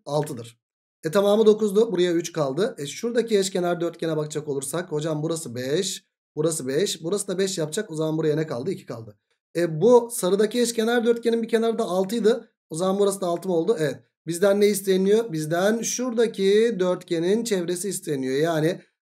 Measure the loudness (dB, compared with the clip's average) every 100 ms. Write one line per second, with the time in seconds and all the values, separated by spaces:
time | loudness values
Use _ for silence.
0 | -4 -4 -2 -6 -14 -20 _ _ _ _
1 | -2 2 4 6 6 6 4 2 2 2
2 | 2 2 -2 -4 -2 -2 -4 -4 -12 -8
3 | -4 -2 0 2 0 -2 -2 -2 -4 -4
4 | -4 -2 -4 -6 -6 -6 -4 -6 -4 -4
5 | -2 -2 -4 -4 -8 -8 -4 -2 -2 -6
6 | _ _ _ -2 -2 -2 -2 -2 -2 -4
7 | -4 -4 -4 -4 -2 -2 -4 -4 -6 -4
8 | -2 0 0 0 -2 -6 -6 -8 -10 -14
9 | -14 -20 _ _ _ -2 -2 2 6 6
10 | 6 -2 0 2 2 0 0 0 0 2
11 | 2 0 0 0 0 0 0 0 -2 -2
12 | -2 0 2 2 -2 _ -10 -4 0 2
13 | 0 0 -2 -4 -2 0 0 0 -2 -4
14 | _ _ -8 2 4 6 4 2 2 2
15 | 4 4 2 -4 -2 0 2 0 -2 -4
16 | -2 0 0 2 2 4 4 2 0 -2
17 | -2 -2 2 0 0 -2 -2 -4 -6 -6
18 | -4 -4 -2 0 2 2 0 -2 -10 _